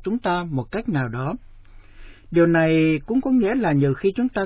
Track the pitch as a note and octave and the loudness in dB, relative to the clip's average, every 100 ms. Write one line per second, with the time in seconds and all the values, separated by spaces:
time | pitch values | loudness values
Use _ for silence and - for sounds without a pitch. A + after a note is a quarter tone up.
0 | F#3 A#3 F#3+ F3 F3 C#3 - G3 A3+ D3+ | -6 -4 -2 -4 -4 -6 -6 -6 -4 -4
1 | B2 A#2+ C3+ B3+ - - - - - - | -4 -6 -6 -8 -12 -20 -20 -20 -20 -20
2 | - - - E3+ E3+ E3 D#3+ D#3+ D#3+ D#3 | -20 -20 -2 2 4 4 4 4 2 0
3 | - B3 C4+ B3+ G3 B3+ F#3+ C#3+ C#3 C3 | -2 -2 2 2 2 0 0 2 2 0
4 | G3 A3 B3+ - | -2 0 -2 -2